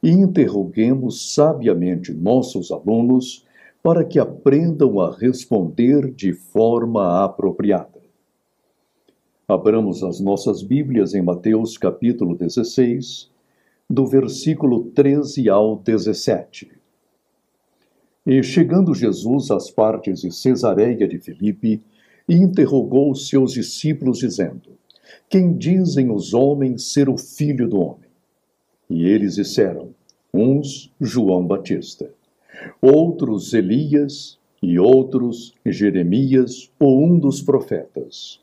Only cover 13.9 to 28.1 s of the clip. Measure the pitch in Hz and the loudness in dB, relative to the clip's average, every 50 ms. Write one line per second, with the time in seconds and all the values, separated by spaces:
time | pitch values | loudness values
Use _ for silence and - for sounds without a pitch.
13.9 | - 131 135 123 135 135 131 113 - - - 160 156 147 - 131 123 113 120 - | -2 -2 0 2 2 2 2 0 -6 -6 -2 -4 -2 0 0 0 0 0 -2 -4
14.9 | - - 139 139 139 147 143 135 - - 127 107 98 101 107 110 110 101 - - | 0 2 2 4 4 0 -2 -4 -4 -2 0 2 4 4 2 2 -2 -4 -2 -2
15.9 | 110 107 90 107 104 - - - 110 - - _ _ - - _ _ _ _ _ | -2 0 0 -2 -6 -4 -2 -2 -2 -2 -4 _ _ -20 -20 _ _ _ _ _
16.9 | _ _ _ _ _ _ _ _ _ _ _ _ _ _ _ _ _ _ _ _ | _ _ _ _ _ _ _ _ _ _ _ _ _ _ _ _ _ _ _ _
17.9 | _ _ _ _ _ _ _ - 131 135 127 - - 180 165 - 165 185 190 165 | _ _ _ _ _ _ _ 2 2 2 2 2 2 2 2 4 4 2 2 2
18.9 | 143 - 120 110 95 - 98 110 123 143 131 - 113 92 - - - - 107 110 | 2 0 0 -2 -2 -2 -2 -2 -2 -2 0 -2 -2 -4 -4 -6 0 2 2 2
19.9 | 110 - - - 92 85 - 90 85 - - 131 127 117 123 113 95 92 107 120 | 2 -2 -4 -6 -6 -6 -6 -10 -10 -4 0 0 0 2 0 0 2 2 2 2
20.9 | 123 107 107 87 82 87 - - - - 98 107 101 - - 113 110 107 - _ | 2 0 -2 -2 -2 -8 -12 -14 -12 -6 -4 -4 -4 -2 -2 -2 -2 -2 -6 _
21.9 | _ _ _ _ _ _ _ - 175 170 190 185 180 - 147 - - 135 117 120 | _ _ _ _ _ _ _ 2 4 4 4 4 4 2 2 4 2 0 0 2
22.9 | 127 135 139 147 131 135 - - - 139 131 120 - 123 110 - - - - 156 | 2 2 2 2 0 -4 -8 -2 0 2 2 2 -2 -6 -8 -8 -10 -6 -4 -4
23.9 | 156 143 - 127 120 113 123 117 90 - 95 73 65 62 _ _ - _ _ _ | -4 -2 -2 -2 -2 -2 -4 -6 -4 -4 -6 -6 -6 -14 _ _ -20 _ _ _
24.9 | _ _ _ _ - _ _ _ - 190 185 175 160 123 113 139 180 185 185 165 | _ _ _ _ -20 _ _ _ 2 2 4 4 0 0 0 0 2 2 2 0
25.9 | 139 139 131 123 110 101 87 - 98 117 131 139 147 139 139 131 123 107 - - | 0 0 0 0 0 -4 -4 -2 0 2 4 4 2 2 0 -2 -4 -6 -8 -4
26.9 | - 143 139 135 127 - - - - - 151 147 143 123 123 113 107 98 87 73 | 0 0 2 2 0 -4 -6 -14 -8 -6 -4 -2 -2 -2 -2 0 0 0 -2 -2
27.9 | - - _ _ | -6 -14 _ _